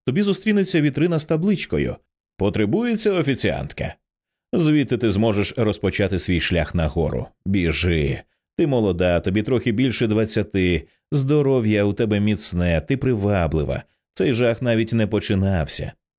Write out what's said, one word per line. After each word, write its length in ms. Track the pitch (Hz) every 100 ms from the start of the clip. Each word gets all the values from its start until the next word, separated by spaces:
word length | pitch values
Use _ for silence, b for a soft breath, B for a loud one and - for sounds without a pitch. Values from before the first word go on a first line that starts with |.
| -
тобі 160 | 147
зустрінеться 580 | 202 190 220 202 190 165
вітрина 380 | 147 135 175 160
з 60 |
табличкою 720 | - 160 196 196 - 78 65 - _ _ _ -
«Потребується 760 | 101 107 104 175 240 220 214
офіціантка». 840 | 185 139 127 101 69 - - - - _ _ _ _ _
Звідти 460 | - 156 151 127 123
ти 120 | 113
зможеш 440 | 95 113 101 101 -
розпочати 600 | 107 101 98 - 98 90
свій 220 | - 87
шлях 340 | - 87 76
нагору. 520 | 85 80 85 73 62 - _ -
Біжи. 760 | 98 85 73 90 82 69 - - _ _ -
Ти 80 | 160
молода, 540 | 127 104 85 90 85
тобі 220 | 95 101
трохи 300 | 107 123 127
більше 340 | 110 131 107 117
двадцяти. 800 | 107 110 110 98 98 90 85 - b b
Здоров'я 720 | 147 135 151 135 131 107 104
у 80 | 101
тебе 280 | 101 113 104
міцне, 600 | 104 104 - 87 87 82
ти 160 | - 135
приваблива. 840 | 131 113 101 98 80 78 67 65 - _ _
Цей 180 | - 185
жах 300 | 117 123 113
навіть 300 | 123 113 113
не 140 | 117 104
починався». 840 | 107 - 98 98 92 73 - - - _